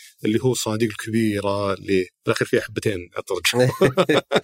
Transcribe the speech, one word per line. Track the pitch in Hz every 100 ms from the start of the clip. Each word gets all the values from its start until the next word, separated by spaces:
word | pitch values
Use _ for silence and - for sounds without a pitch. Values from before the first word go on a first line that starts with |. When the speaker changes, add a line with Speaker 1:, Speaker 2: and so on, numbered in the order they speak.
| - _
Speaker 1:
اللي | 110 110
هو | 131
الصناديق | 117 110 107 113
الكبيرة | - - 113 110 101 98 101 101
اللي | 95 95 95 92 _
بالأخير | - 113 117
فيها | 113
حبتين | - 107 113 95 87
على | 101
الطرق. | - 92
Speaker 2:
<laughs> | - 120 127 - 156 131 175 143 - 143